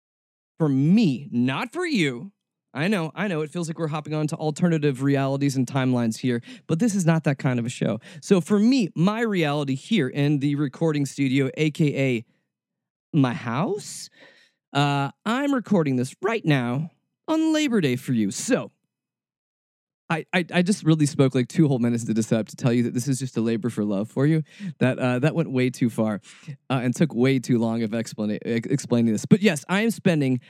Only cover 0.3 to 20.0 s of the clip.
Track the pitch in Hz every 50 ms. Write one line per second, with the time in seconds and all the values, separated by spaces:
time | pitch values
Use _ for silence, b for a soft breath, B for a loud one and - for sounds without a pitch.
0.3 | _ _ _ _ _ _ 165 151 139 131 139 156 185 226 240 165 131 110 143 -
1.3 | - 120 120 127 135 160 240 247 - 320 370 349 311 214 160 139 127 120 170 196
2.3 | - _ _ _ _ _ _ _ _ 127 151 190 220 185 165 156 - 151 190 214
3.3 | 180 151 156 151 - 175 170 156 165 165 170 156 147 156 147 143 151 151 156 147
4.3 | - - 156 156 156 - 180 175 165 160 143 147 139 120 135 139 139 135 135 135
5.3 | 139 139 139 143 131 135 127 - - 139 131 127 127 123 120 113 110 - - 127
6.3 | 120 120 B B B B B _ 160 165 226 247 190 202 175 156 165 160 - 156
7.3 | 135 - - 135 127 120 117 120 - - - - 104 120 B B B 147 B -
8.3 | 202 185 - - 214 202 208 233 269 269 214 - - - 165 - 214 226 240 226
9.3 | 302 175 160 147 143 151 147 135 131 135 - - 233 208 139 127 - 143 143 143
10.3 | 151 143 131 147 143 139 151 139 - - 165 165 151 147 143 131 - - 139 135
11.3 | 127 139 139 127 - - 156 156 143 - 170 147 - 131 135 135 127 113 113 -
12.3 | _ _ _ _ _ _ _ _ _ _ _ _ _ _ _ _ - 156 135 127
13.3 | 113 - - 123 113 131 175 269 392 208 - - - - - - b b b b
14.3 | b b b b b b b _ - 143 143 143 143 143 139 135 - _ _ 202
15.3 | 226 254 285 285 277 254 196 - 208 180 160 139 131 127 123 131 - _ - 392
16.3 | 226 220 - 165 147 135 120 120 120 139 160 175 - _ _ _ _ _ _ -
17.3 | 311 320 320 320 311 302 311 294 233 214 165 139 123 117 - - 131 113 107 98
18.3 | 113 - - - 262 170 120 98 - _ _ _ _ _ _ _ _ _ _ _
19.3 | _ _ _ _ _ _ _ _ _ _ _ _ _ _